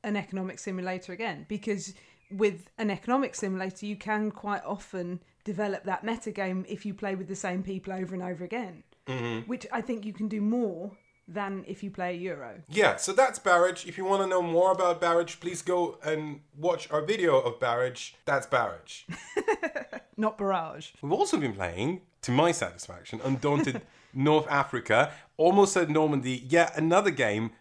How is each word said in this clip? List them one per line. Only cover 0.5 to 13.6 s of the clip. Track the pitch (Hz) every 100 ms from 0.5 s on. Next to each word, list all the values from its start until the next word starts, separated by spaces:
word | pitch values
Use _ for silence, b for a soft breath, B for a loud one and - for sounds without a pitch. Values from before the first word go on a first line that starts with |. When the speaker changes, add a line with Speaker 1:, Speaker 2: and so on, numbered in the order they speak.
| -
Speaker 1:
simulator | - 185 185 185 185
again, | 180 226 151 151
because | 208 214 202 165 185 b b b
with | 196 214 170 - -
an | 220
economic | 190 - 262 269
simulator, | - 196 190 185 185 208
you | 208
can | 208 214 214
quite | 202 208 202 -
often | 202 - 190 175 180 b b -
develop | 185 202 196 190
that | 190
metagame | 214 226 220 202 190 185 185
if | 208 208
you |
play | 196 202 190
with | 180
the | 190
same | 196 180
people | 190 190 190
over | 190 185
and | 185
over | 180 170
again, | 175 233 208 160 _ _ -
Speaker 2:
Mm-hmm. | 131 117 113 117
Speaker 1:
which | 247 -
I | 254
think | 226 226
you | 208
can | 185 214
do | 214
more | 208 240 226 170 196 - _ _ -
than | 175 196 190 -
if | 185
you | 202
play | 190 180
a | 175
Euro. | 185 147 123 104 -
Speaker 2:
Yeah, | 170 190 -
so | -
that's | 190 269 -
Barrage. | 196 175